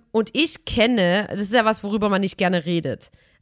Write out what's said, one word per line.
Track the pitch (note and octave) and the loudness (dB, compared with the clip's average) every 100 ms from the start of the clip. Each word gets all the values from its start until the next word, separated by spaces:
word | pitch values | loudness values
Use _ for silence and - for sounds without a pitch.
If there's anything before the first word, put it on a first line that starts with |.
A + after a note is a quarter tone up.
| _ | _
und | A3 G#3+ | -2 -2
ich | B3 D#4 - - | 0 -2 -2 -6
kenne, | - A#3 A#3+ F3+ F#3 G#3 | 2 2 4 2 2 0
das | G3+ | -6
ist | G3+ | 0
ja | A#3+ | 2
was, | G#3+ A3 | 2 0
worüber | G3+ G#3+ G#3 | -2 -2 0
man | G3 | 0
nicht | G3 - | -2 0
gerne | F3+ F3+ D3+ | 0 0 -2
redet, | E3+ D#3+ A2 - _ _ _ | -4 -4 -8 -12 _ _ _